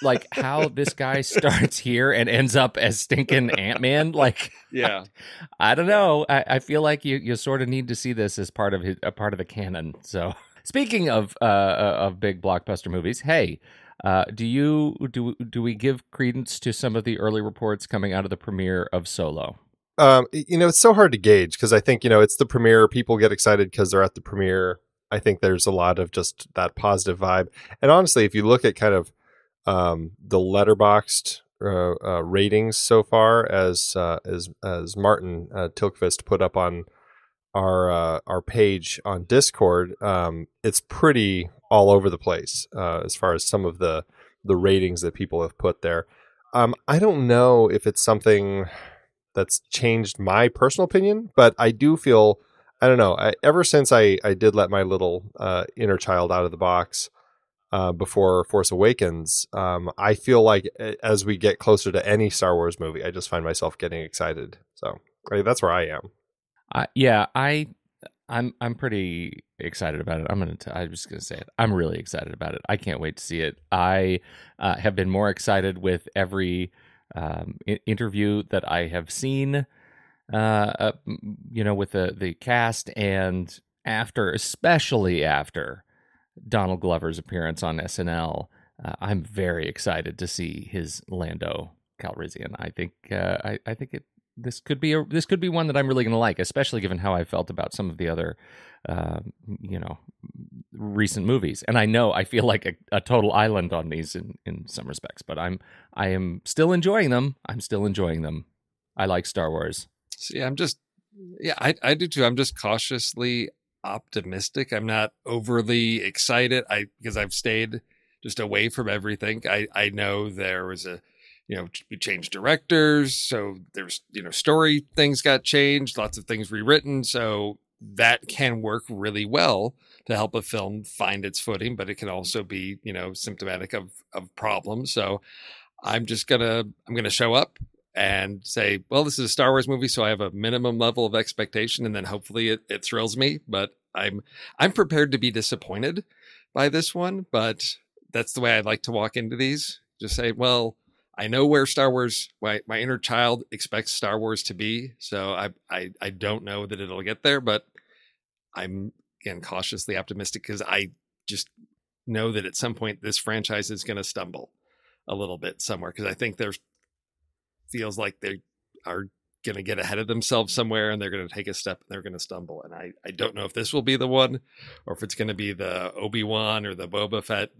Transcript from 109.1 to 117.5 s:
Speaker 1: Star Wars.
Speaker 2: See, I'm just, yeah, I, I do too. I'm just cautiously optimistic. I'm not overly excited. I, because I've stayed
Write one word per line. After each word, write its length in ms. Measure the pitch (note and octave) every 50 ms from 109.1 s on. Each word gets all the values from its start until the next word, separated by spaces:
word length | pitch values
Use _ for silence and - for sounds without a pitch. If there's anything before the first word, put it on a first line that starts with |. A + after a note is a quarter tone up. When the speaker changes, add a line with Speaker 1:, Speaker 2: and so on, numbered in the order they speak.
| F2+ F2+ F2
Speaker 1:
Star 240 | - - G2+ E2 D#2
Wars. 380 | D#2+ D#2+ D#2+ D#2+ D#2+ - - _ _ _ _ - -
Speaker 2:
See, 240 | - - - - C3
I'm 160 | C3 C3 C#3
just, 220 | C#3 F3 C#3+ - _ _ _ _ _ _ _ _ G3+ F#3+ F3 F3+ -
yeah, 160 | - E3 - -
I, 160 | - C#3+ D#3+ -
I 120 | - C3 D3+
do 120 | D3+ F3+
too. 180 | E3+ - C#3+ B2
I'm 120 | A#2 B2
just 220 | C3 C3+ - - -
cautiously 920 | - G#2 A2 A2+ - - C3 A#2+ - - - A#2 B2 B2 A#2+ A#2+ A2+ - - _ _ _ _ _ -
optimistic. 880 | G2+ G2 A2+ - _ - A2 F2 F2+ F#2 F#2+ - - - C#3 C3 -
I'm 140 | A#2 G#2 A2
not 260 | A2+ A2 A2 G#2+ G#2+ _ _ -
overly 760 | - A#2 A#2 G#2+ A#2 A#2+ A#2 A2 A2 A#2+ A#2+ A2+ A2+ A2+ G#2+
excited. 640 | F#2+ F#2+ - - - - B2 A#2+ B2 B2 B2+ B2+ B2 -
I, 160 | G#2 G#2 G#2 - _ _
because 180 | A2+ A2+ F#2+
I've 160 | G#2+ G#2 G2+ -
stayed 460 | - - A#2